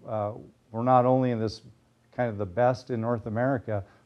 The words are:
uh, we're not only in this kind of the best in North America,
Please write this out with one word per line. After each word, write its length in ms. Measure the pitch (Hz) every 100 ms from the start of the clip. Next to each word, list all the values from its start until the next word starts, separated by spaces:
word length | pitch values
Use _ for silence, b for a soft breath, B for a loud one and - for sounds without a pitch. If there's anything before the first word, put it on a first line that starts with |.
| -
uh, 280 | 110 104 113 - _ _
we're 120 | 113
not 220 | 123 127 123
only 260 | 131 127
in 80 | 117
this 220 | 110 - - - _ _ _
kind 180 | - 123
of 80 | 101
the 80 | 101
best 440 | 87 123 127 -
in 100 | 120
North 280 | 113 120 113
America, 580 | 110 127 135 - 104 92 b